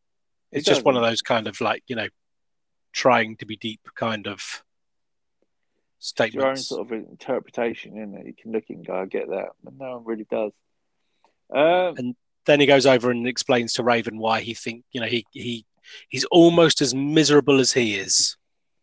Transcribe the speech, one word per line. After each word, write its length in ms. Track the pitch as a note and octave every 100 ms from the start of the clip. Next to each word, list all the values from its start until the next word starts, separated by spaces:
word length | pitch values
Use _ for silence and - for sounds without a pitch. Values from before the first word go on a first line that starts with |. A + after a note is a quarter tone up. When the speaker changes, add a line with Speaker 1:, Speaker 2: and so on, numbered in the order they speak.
| _ _ _ _ _
Speaker 1:
It 80 | C#3
Speaker 2:
It's 60 | D#3
just 160 | D#3
one 140 | A#2+ B2+
of 60 |
Speaker 1:
doesn't. 100 | A#2
Speaker 2:
those 80 | A2
kind 260 | - A#2+ G#2+
of, 140 | G2
like, 220 | A2+ A2 -
you 80 | A#2
know, 120 | G#2 - _ _ _ _ _ _ _
trying 440 | - C3+ A#2+ A2 A2
to 80 |
be 120 | G#2 G#2+
deep 240 | A2+ G#2+ -
kind 320 | - A#2 A2 G2+
of 140 | G2 - - _ _ _ _ _ _ _ _ _ _ _ _ _ _
Speaker 1:
It's 140 | - -
your 280 | C#3 C3+ C3+
own 100 | C3+
Speaker 2:
statements. 120 | C3
Speaker 1:
sort 180 | B2+ A2+
of 60 |
interpretation, 1040 | A2+ - - - B2 - - A#2 A2+ A2 G#2
isn't 160 | G#2
it? 120 | G2 -
You 80 |
can 180 | - A2+
look 120 | A2 -
and 160 | - F2
go, 80 |
"I 100 | F#2
get 240 | F#2+ - -
that," 220 | F#2+ F#2+ -
but 120 | -
no 240 | C3+ C3+ B2
one 60 | A2+
really 180 | A2+
does. 280 | G#2+ A2+ G#2+ - _ _ _ _ _ _ _ _ _
Um, 460 | C3 D#3 F3+ F3+ C3
Speaker 2:
And 180 | B2 B2 _ _ -
then 140 | D3
he 60 | C#3
goes 200 | C#3 C3+
over 240 | B2+ B2
and 180 | A#2+ A#2+
explains 460 | B2+ - B2 A#2
to 100 | -
Raven 320 | A#2+ A#2 A2+ A2
why 240 | A2 A2
he 140 | A2
think, 300 | A2 - A#2 _
you 120 | B2+
know, 40 | A2
he, 200 | A#2 -
he, 340 | - B2 A#2 - _ - - -
he's 160 | B2+
almost 560 | - F3 E3+ E3+ E3 -
as 140 | C#3
miserable 640 | C3 C#3+ D#3+ D3 D3 C3 C3+
as 120 | B2
he 240 | - A#2 G2+
is 420 | F#2+ - - - _ _ _ _